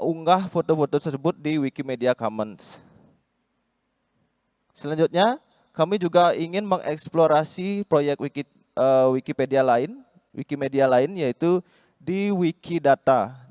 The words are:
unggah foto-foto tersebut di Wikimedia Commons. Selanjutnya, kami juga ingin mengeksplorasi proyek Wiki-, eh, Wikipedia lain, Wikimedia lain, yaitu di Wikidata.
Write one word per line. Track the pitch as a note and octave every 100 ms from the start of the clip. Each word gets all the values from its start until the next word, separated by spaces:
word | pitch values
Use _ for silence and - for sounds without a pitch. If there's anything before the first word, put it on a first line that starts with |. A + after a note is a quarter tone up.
unggah | C3+ E3 D#3+ F#3 F#3+
foto-foto | E3+ E3 D#3+ C#3+ D3
tersebut | D#3+ C3+ D3+ -
di | D3+ D#3
Wikimedia | C3+ - C3+ B2 B2 B2
Commons. | A2+ A2 G#2+ F#2+ - - _ _ _ _ _ _ _ _ _ _ _ _ _ _ _ _ _ _ _
Selanjutnya, | _ C#3+ D#3 D#3+ E3+ A3 C#4 _ _ _ -
kami | D#3+ G#3
juga | F3 F3 F3
ingin | - E3 F#3 G#3
mengeksplorasi | F#3 - D#3 - E3 D#3+ D3+ D#3 - F#3 G3+ G3+
proyek | D3 D3 C#3
Wiki-, | C#3 C#3+ - _ _
eh, | - C3 C3 C3
Wikipedia | C3 - C3+ C3 C3+
lain, | C3 A#2+ D#3 C4+ - _ _
Wikimedia | - - C#3+ C#3 C3+ C3+
lain, | B2+ C#3+ F#3+
yaitu | C3+ - E3+ F3+ - _ _ _
di | C#3 F#3+ G3+
Wikidata. | F#3+ E3+ - - E3+ C#3+ C3+ - B2+ G#2 C3 -